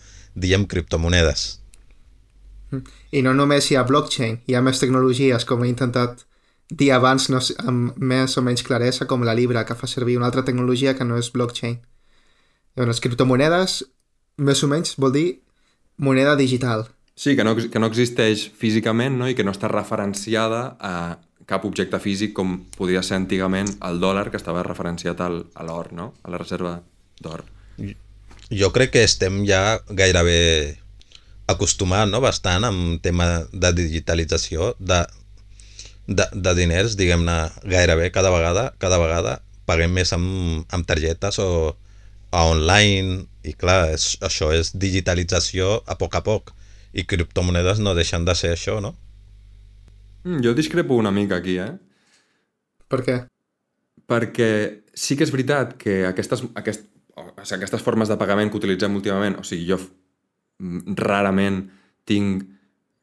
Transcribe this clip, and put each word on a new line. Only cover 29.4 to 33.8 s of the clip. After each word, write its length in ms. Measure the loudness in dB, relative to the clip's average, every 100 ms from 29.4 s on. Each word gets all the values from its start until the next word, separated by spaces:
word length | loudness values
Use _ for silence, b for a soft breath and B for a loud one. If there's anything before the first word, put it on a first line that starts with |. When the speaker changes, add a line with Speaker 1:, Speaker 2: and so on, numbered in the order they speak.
| 2
Speaker 1:
ja 300 | 2 2 -2 -4
gairebé 920 | 2 4 4 4 4 4 2 -2 -10 -18 -20 -20 b b b -4
acostumat, 580 | -2 -2 -2 0 2 2
no? 140 | 2
Bastant 480 | 0 0 0 0 0
amb 320 | 0 -2 -2
tema 460 | -2 0 2 0 -4
de 260 | 0 2
digitalització, 1000 | 2